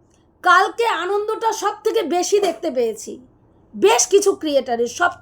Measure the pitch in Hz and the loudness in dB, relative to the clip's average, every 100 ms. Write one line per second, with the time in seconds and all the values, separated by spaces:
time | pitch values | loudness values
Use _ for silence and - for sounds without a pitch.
0 | _ _ _ _ 359 359 403 - 466 339 | _ _ _ _ 2 4 2 0 -2 -2
1 | 359 415 427 440 453 427 403 427 440 453 | -2 -4 -4 -4 -4 -2 -6 -4 -2 -2
2 | 320 349 349 403 381 330 330 254 233 208 | 0 -2 0 0 0 -2 -4 -2 -2 -4
3 | 233 - - _ _ _ _ 214 381 466 | -12 -16 -20 _ _ _ _ 0 4 4
4 | - 403 392 320 311 277 247 233 233 - | 4 4 4 0 0 0 0 -2 -4 -2
5 | 349 - | -4 -2